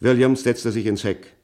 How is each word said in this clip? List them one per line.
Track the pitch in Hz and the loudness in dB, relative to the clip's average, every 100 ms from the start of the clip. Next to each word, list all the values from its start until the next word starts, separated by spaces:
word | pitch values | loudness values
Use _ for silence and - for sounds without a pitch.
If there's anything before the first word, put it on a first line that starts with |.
Williams | 120 123 131 131 | 2 4 2 2
setzte | 123 117 117 | -2 -2 -4
sich | 110 107 | -4 -2
ins | 101 104 | -2 -4
Heck | 92 - _ | -6 -10 _